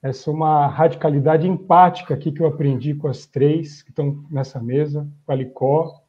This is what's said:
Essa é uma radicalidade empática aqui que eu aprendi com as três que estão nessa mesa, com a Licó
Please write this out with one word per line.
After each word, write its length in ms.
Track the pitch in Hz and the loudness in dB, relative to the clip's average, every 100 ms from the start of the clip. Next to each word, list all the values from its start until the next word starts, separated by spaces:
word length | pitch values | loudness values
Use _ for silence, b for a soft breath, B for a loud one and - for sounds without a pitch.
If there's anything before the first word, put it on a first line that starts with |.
Essa 300 | 135 135 - | -8 -8 -6
é 20 | |
uma 360 | 151 160 156 131 | -2 2 2 2
radicalidade 800 | - 160 - 156 143 139 160 175 | 2 2 2 0 2 2 2 2
empática 640 | 185 - 165 180 175 - | -2 4 6 6 4 -6
aqui 160 | 147 160 | -4 -4
que 100 | 143 | -2
eu 60 | 160 | -2
aprendi 480 | - 143 127 131 | 0 -2 -2 -4
com 140 | 147 151 | -4 -6
as 180 | - - | -8 -8
três 560 | - 143 160 147 - | 0 2 2 -4 -14
que 80 | _ | _
estão 340 | - 143 143 - | -6 -4 -6 -8
nessa 300 | 143 131 131 | -8 -6 -8
mesa, 480 | 117 131 151 147 147 - - | -4 -2 -2 -4 -8 -14 -6
com 60 | |
a 20 | |
Licó 640 | 135 127 - 135 147 165 - | -4 -4 -4 0 0 -2 -10